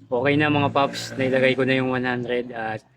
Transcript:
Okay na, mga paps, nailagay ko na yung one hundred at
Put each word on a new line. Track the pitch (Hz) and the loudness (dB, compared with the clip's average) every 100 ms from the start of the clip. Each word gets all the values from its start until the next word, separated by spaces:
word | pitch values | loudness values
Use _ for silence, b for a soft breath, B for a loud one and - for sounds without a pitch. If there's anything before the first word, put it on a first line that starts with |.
| - | -6
Okay | 123 139 | -2 2
na, | 147 151 | 2 2
mga | 147 143 | 2 2
paps, | 139 139 - - | 2 0 -2 -10
nailagay | - 131 131 131 | -4 0 2 2
ko | 127 | 2
na | 131 131 | 2 2
yung | 127 | 0
one | 131 | -2
hundred | 127 123 120 123 120 | -2 -4 -2 -4 -4
at | 117 110 110 - | -6 -6 -8 -12